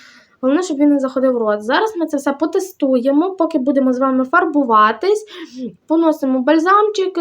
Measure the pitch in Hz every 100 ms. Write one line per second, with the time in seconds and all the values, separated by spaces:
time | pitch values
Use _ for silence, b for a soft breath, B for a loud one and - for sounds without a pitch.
0 | B B B B 262 294 359 277 294 285
1 | 262 262 262 247 220 208 214 302 440 392
2 | 320 285 285 285 320 392 370 - 277 262
3 | 254 285 370 381 320 311 254 269 262 247
4 | 269 262 262 349 349 294 254 214 214 220
5 | 370 415 - 359 320 247 240 - - 320
6 | 330 302 269 262 254 311 339 403 427 415
7 | 370 349